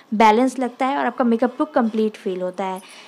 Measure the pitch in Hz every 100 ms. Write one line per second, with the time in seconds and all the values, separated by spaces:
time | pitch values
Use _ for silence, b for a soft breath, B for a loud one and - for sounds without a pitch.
0 | - 208 220 214 262 262 247 254 262 277
1 | 254 247 240 226 247 - 302 277 226 220
2 | 214 214 202 185 180 180 190 185 B B